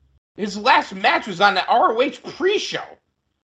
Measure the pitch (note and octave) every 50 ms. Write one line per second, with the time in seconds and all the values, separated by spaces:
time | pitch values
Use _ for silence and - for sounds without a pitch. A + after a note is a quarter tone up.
0 | _ _ _ _ _ _ _ - G#3 G3+ F3+ G#3 G#3 C4 D#4+ E4 - - G3 F#3+
1 | G3+ B3+ E4+ E4+ - A3 F3+ E3+ G3+ G3+ F#3+ F3+ - - G#3 A#3+ F#4 E4 A3+ A#3
2 | C4+ C4 - - - F4 - - E4+ F#4+ G#4+ F4 - - E3+ A#2 - - - -
3 | _ _ _ _ _ _ _ _ _ _